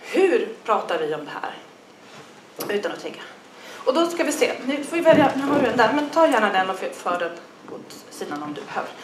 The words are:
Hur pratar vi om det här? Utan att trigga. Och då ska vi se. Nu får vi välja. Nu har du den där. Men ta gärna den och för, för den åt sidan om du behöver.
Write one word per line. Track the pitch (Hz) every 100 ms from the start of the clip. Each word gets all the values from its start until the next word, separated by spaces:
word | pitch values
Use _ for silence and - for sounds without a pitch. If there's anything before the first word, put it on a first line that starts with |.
Hur | - - 381 240 208 - -
pratar | 202 - 170
vi | 156 151
om | -
det | -
här? | - - - - - - - - - - - - - 202
Utan | 185
att | 151
trigga. | 156 - - - - - - - -
Och |
då | 320 339
ska | -
vi | 302
se. | 294 - - 254
Nu | 285
får | 294 339
vi |
välja. | 311 302 277 262
Nu |
har | 277 285
du | 247
den | 247
där. | 220 285
Men | 294
ta | 320 320
gärna | 254 208
den | 190 190
och | 185
för, | 180
för | - 190 175
den | 170 170 - - -
åt | - 151 - -
sidan | - 147 147
om | 147
du | 143
behöver. | - - - -